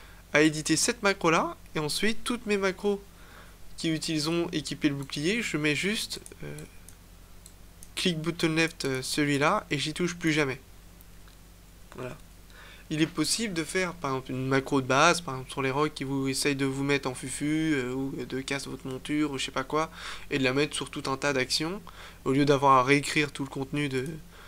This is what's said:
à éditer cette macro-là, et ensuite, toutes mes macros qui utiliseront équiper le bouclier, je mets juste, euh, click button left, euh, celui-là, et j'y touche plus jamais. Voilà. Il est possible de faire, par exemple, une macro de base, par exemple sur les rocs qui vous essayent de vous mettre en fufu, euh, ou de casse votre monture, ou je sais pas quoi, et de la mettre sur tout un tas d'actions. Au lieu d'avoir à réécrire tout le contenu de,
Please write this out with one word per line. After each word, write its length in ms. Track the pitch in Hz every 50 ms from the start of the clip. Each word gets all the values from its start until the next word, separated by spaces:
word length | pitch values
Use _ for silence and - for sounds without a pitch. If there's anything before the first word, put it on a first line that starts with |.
| - - - - - -
à 100 | - 147
éditer 360 | 156 160 151 156 151 - 160 151
cette 260 | - - 233 - 202
macro-là, 540 | 202 190 - - 165 160 180 247 339 339 - - - -
et 40 | 165
ensuite, 440 | 151 147 - - 196 214 226 - -
toutes 220 | - 240 233 -
mes 120 | 208 208 196
macros 460 | 196 190 180 - - 208 202 196 - - - - - - - - - - - - - - - -
qui 120 | - 165
utiliseront 580 | 160 151 - - 165 156 147 160 170 170 170 170 175
équiper 340 | 165 143 - 147 135 - 151
le 80 | 143
bouclier, 460 | 139 139 - - 151 147 170 214 240
je 160 | 214 - - 156
mets 180 | 151 156 147
juste, 460 | 131 156 190 220 220 - - - - - - - - 151
euh, 120 | 147 147 151 156 - - - - - - - - - - - - - - - - - - - - - - - - - -
click 240 | - - 190 170 156
button 340 | 156 170 165 170 - 160 160
left, 320 | 160 165 156 - - -
euh, 160 | 139 131 131
celui-là, 640 | 131 - - 151 147 143 143 135 143 160 196 214 - -
et 100 | 156 139
j'y 140 | 135 156 147
touche 220 | - 180 170 175
plus 160 | 175 - 160
jamais. 300 | 151 156 151 135 127 - - - - - - - - - - - - - - - - - - - - - - - - - - - - -
Voilà. 180 | 127 123 143 - - - - - - - - - - - - - - -
Il 120 | 160 151
est 60 | 160 -
possible 460 | - 151 156 147 - - 233 220 180
de 100 | 160 156
faire, 300 | - - 190 185 175 156
par 180 | - - 139
exemple, 200 | 135 131 127 -
une 140 | 131 127 131
macro 360 | 131 135 135 135 - 147 139
de 40 | 131
base, 360 | 123 127 139 156 170 170 170
par 140 | - - 131
exemple 160 | 131 131 -
sur 100 | - 139
les 100 | 135 135
rocs 220 | 131 143 151 151 -
qui 100 | - 139
vous 240 | 135 139 135 135 135
essayent 280 | 131 131 - 151 143
de 100 | 135 139
vous 180 | 135 135 139 139
mettre 260 | 139 143 139 - 135
en 60 | 127
fufu, 580 | - - 131 - - 143 147 156 156 160 160 151
euh, 200 | 135 123 123 127
ou 200 | 131 135 139 139
de 280 | 131 123 120 131 131
casse 260 | 131 - 139 139 135 131
votre 180 | 131 131 -
monture, 460 | 135 127 127 - - 147 151 151 147
ou 60 | 139 131
je 60 | -
sais 60 | -
pas 120 | - 135 131
quoi, 260 | - 147 151 160 165 - - - - - - - -
et 80 | - 139
de 60 | 131
la 100 | 127 127
mettre 220 | 139 151 151 -
sur 160 | - 143 -
tout 180 | - 151 135 135
un 80 | 131 131
tas 160 | - 143 139
d'actions. 480 | 131 127 123 - - 156 160 190 208 - - - - - - - - -
Au 80 | 143 131
lieu 120 | 139 143
d'avoir 280 | 143 143 131 139 139 135 127
à 40 | 123
réécrire 480 | 131 143 143 139 - - 156 147 143
tout 120 | - - 139
le 60 | 135
contenu 380 | - 139 135 135 147 147 147 143
de, 200 | 131 131 127 160 160 151 - - - - -